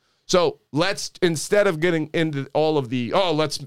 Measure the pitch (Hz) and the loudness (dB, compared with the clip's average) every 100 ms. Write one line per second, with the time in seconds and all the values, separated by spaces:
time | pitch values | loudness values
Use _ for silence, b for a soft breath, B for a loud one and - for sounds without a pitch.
0 | _ _ - 180 156 - _ 135 185 208 | _ _ 0 2 2 -2 _ -2 -2 -4
1 | - - 175 156 - 208 196 156 180 165 | -10 -2 -2 0 0 2 2 2 0 0
2 | 156 170 160 143 135 156 156 151 117 127 | -2 -2 -2 -2 -2 0 2 0 -2 -4
3 | 117 185 180 151 151 - | 0 0 0 0 -2 -4